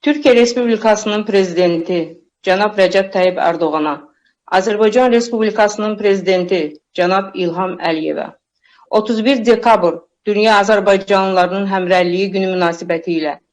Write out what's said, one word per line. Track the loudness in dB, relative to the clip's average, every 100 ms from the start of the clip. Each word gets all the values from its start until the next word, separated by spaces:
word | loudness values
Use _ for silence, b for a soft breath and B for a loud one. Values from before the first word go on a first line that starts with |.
Türkiyə | 0 0 4
Respublikasının | 4 4 0 -2 0 2 0 0 -4 0
Prezidenti | 0 0 0 0 0 -2 -4 -4 -10 _ _
cənab | -2 0 0 2
Rəcəb | 2 2 0
Tayyib | 0 0 2
Ərdoğana, | -2 0 -2 -2 -4 -6 -12 b b b -2
Azərbaycan | 0 0 2 2 4 4
Respublikasının | 2 0 -2 -2 2 0 0 -6 -2
Prezidenti | 0 0 0 -2 0 -2 -4 -8 _ -4
cənab | 0 0 -2 -6
İlham | -6 -4 -6 -4
Əliyevə, | -4 -4 -4 -6 -8 -14 _ _ b b b
otuz | -2 -2 -2
bir | 0 0
dekabr | 2 2 4 2 2 -2 _ _
Dünya | -4 0 2 2
Azərbaycanlılarının | 4 2 2 0 2 0 2 0 0 0 -4
Həmrəyliyi | -4 0 0 2 0 -2
Günü | -2 -2
münasibəti | -2 -2 -4 -4 -6 -4 -4
ilə | -4 -8 _